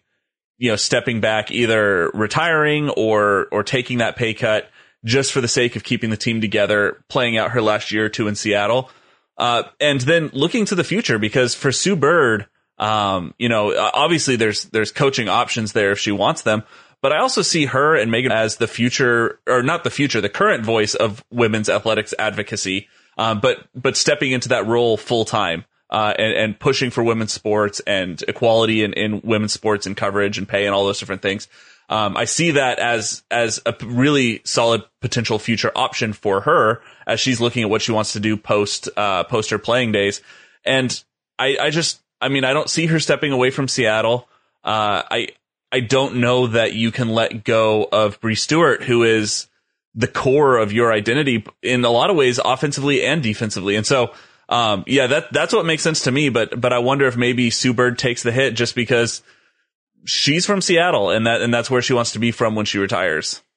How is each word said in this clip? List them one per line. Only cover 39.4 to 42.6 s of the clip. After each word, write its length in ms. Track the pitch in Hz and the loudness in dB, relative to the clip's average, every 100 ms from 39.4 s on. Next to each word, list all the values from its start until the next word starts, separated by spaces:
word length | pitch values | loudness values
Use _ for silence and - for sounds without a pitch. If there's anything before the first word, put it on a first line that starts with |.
| 107 | -2
her 80 | 107 | -4
playing 340 | - 123 117 | 0 0 2
days. 300 | 104 101 - - - - _ | 0 0 -2 -10 -20 -20 _
And 340 | 101 131 127 - - _ _ - | -2 0 -2 -6 -14 _ _ -4
I, 200 | 131 139 | -2 0
I 100 | 147 | 0
just, 300 | 156 156 - _ _ | -2 -2 -6 _ _
I 60 | 131 | -4
mean, 160 | 139 | 0
I 100 | 131 | 0
don't 160 | 143 | 0